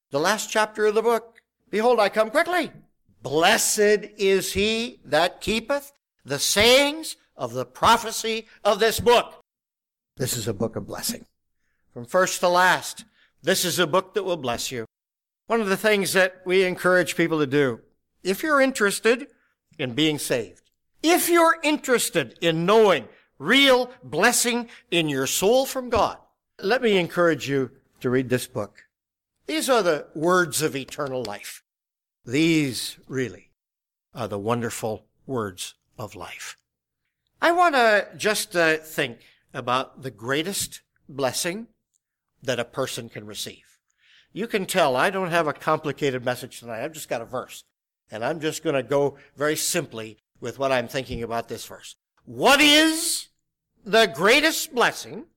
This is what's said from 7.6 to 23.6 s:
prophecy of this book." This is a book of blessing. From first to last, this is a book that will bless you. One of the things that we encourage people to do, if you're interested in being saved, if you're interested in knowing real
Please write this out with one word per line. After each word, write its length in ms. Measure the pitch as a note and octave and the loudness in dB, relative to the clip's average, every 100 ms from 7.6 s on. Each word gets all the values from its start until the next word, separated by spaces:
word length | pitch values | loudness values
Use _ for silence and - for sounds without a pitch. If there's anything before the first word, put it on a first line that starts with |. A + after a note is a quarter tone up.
| B2 | -8
prophecy 800 | - F3+ A3+ G#3+ A3 A3+ A3 A3 _ | 0 2 2 0 -6 -6 -6 -8 _
of 140 | G#3 G#3 | -2 2
this 220 | A3 - | 2 2
book." 400 | F#3+ A#3 - - _ _ _ _ _ _ _ - | 4 4 2 -8 _ _ _ _ _ _ _ -8
This 200 | C3 B2 | -6 -4
is 100 | A2 | -4
a 80 | |
book 220 | G2 A2+ G#2+ | -4 -4 -6
of 100 | G2 | -10
blessing. 400 | F2+ - A#3 - _ _ _ _ _ _ | -8 -8 -8 -12 _ _ _ _ _ _
From 120 | - | -18
first 360 | A#2 F3+ F3+ - | -4 0 0 0
to 80 | F3+ | 2
last, 560 | F3 F#3 D#3 - - - _ _ _ | 4 4 2 -2 -14 -18 _ _ _
this 220 | C#3+ F#3 | -2 0
is 140 | F3+ C#3+ | 0 0
a 80 | F3+ | 2
book 280 | F3 F#3 | 0 0
that 80 | G#3+ | -4
will 140 | F#3+ F3 | -4 -4
bless 340 | C3 A#2 - | -4 -4 -6
you. 160 | B2+ A2 _ _ _ _ _ - | -8 -12 _ _ _ _ _ -4
One 140 | A#3 | -2
of 80 | G#3 | 0
the 80 | F#3+ | 0
things 360 | G#3+ G#3 F3+ | 2 2 2
that 300 | F#3+ F#3 - | 2 2 0
we 200 | - F#3 | 0 2
encourage 520 | F#3 F3+ F3+ F3+ E3+ - | 2 2 2 4 2 0
people 220 | E3 D#3+ | 0 0
to 60 | C#3+ | 2
do, 340 | C#3+ C#3 A2+ _ _ _ _ | 2 2 0 _ _ _ _
if 200 | F3 G3 | -6 -4
you're 180 | D#4+ D4 | 2 2
interested 680 | C4+ C4 G3+ F#3+ A3 B3 C#4 _ _ _ _ - | 2 2 0 0 2 0 -2 _ _ _ _ -8
in 160 | C3 | -4
being 240 | A#2 D#3 D3 | 0 0 0
saved, 520 | - C3+ G2+ F2 _ _ _ _ | -2 -4 -4 -14 _ _ _ _
if 260 | D4+ F4 E4+ | 2 2 4
you're 300 | E4+ E4 E4 | 4 4 4
interested 760 | C#4+ D#4 - A#3 - E3+ B2+ - | 0 -2 0 0 0 -2 -4 -2
in 240 | E3+ D#3+ | -2 0
knowing 440 | E3+ A3 G#3+ D#3 A#2+ _ _ - | 4 6 6 4 -2 _ _ -10
real 520 | C#3+ C4 | 0 4